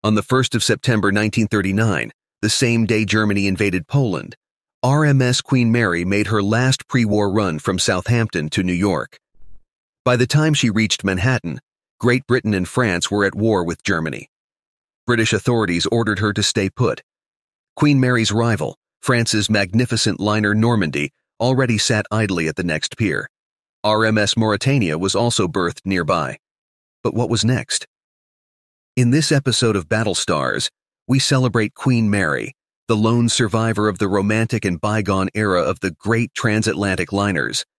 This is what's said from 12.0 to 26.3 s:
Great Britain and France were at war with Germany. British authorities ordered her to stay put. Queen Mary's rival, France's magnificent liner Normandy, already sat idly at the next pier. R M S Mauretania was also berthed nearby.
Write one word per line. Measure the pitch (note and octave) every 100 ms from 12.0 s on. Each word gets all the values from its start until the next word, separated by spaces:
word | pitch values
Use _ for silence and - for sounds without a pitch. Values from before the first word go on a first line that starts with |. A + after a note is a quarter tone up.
Great | B2 B2+ -
Britain | B2 A2
and | G2 F2+
France | - A#2+ F2 -
were | G2+
at | G2 -
war | A2 G2+
with | E2+ E2
Germany. | - F2 D#2+ A#1+ - _ _ _ _ _ _ _ -
British | A#2 G#2+
authorities | G#2 - A#2+ G2+ E2+ -
ordered | A#2 A2 G2
her | G#2+
to | G2+
stay | G2+ - G2
put. | - A#2 - _ _ _ _ _ _ _ -
Queen | D3+ C#3
Mary's | B2+ B2 A2
rival, | G#2 A#2 A2 D2 - _ _
France's | - A#2+ A2+ A2 G#2
magnificent | G#2 G2 A2 B2 A2 - F#2+
liner | G#2 G#2+ G#2
Normandy, | G#2 A2+ A#2 E2 C#2 D2 _ _ _
already | A#2+ C3 C3 A2
sat | - A2 -
idly | G#2+ G#2+ F2 D#2
at | D2+
the |
next | F2+ D2+ - -
pier. | G#2+ B1+ - _ _ _ _ _
R | G#2+ G#2+
M | A2 G#2+
S | G2+
Mauretania | - A2 G#2 C3+ C#3 F#2 D#2
was | F#2+
also | G2 A#2+ - F#2
berthed | G2 F2 -
nearby. | F#2+ F#2 D#2+ F2 C2+